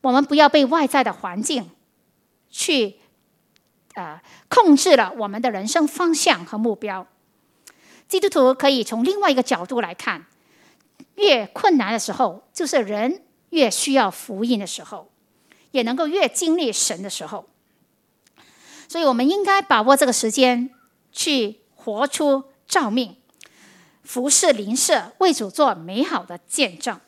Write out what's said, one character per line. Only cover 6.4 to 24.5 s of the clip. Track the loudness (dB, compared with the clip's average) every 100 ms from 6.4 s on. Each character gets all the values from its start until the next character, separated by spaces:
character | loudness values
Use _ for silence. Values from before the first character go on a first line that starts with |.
和 | -2 -4
目 | -4
标。 | -4 -8 -10 -14 _ _ _ _ _ -20 _ _ -20 _
基 | -2
督 | 0
徒 | 4 4
可 | 4 2
以 | 0
从 | -2 -2
另 | -2 0
外 | 0
一 |
个 | 0
角 | 0 -4
度 | -4 -6
来 | -6
看， | -6 -8 -8 -10 _ _ _ _ _ _ _ -20
越 | 0 4 4 0
困 | 0 2 4
难 | 2
的 | -2
时 | -4
候， | -2 -2 -2 _
就 | -8 -2
是 | 0
人 | -2 -2 -2 -4 _ _ _
越 | 0 0
需 | 0 0
要 | 2 2
福 | -4 -12 -6
音 | -2 -2
的 | -4
时 | -12
候， | -14 -18 -18 _ _ _ _ _ _
也 | -4
能 | -4 -2
够 | -2
越 | 0 -2
经 | -2 -2 0
历 | -2
神 | -2 -4 -6
的 | -10
时 | -12
候。 | -12 -14 -16 _ _ _ _ _ _ _ _ _ _ _ -20 -20 -12
所 | -2
以 |
我 | 0
们 | 2 0
应 | 0
该 | 2 0
把 | 2 2
握 | 4 4
这 |
个 | 4
时 | 0 -2
间， | 2 2 2 -4 _ _ _ _
去 | -8 -2 -2 -2 -8 _
活 | _ -10 -4 -4
出 | 0 0 0 -2 _ _
召 | -2 -2
命， | -4 -6 -12 _ _ -20 _ _ _ _ _
服 | -12 -6 0
侍 | 2 2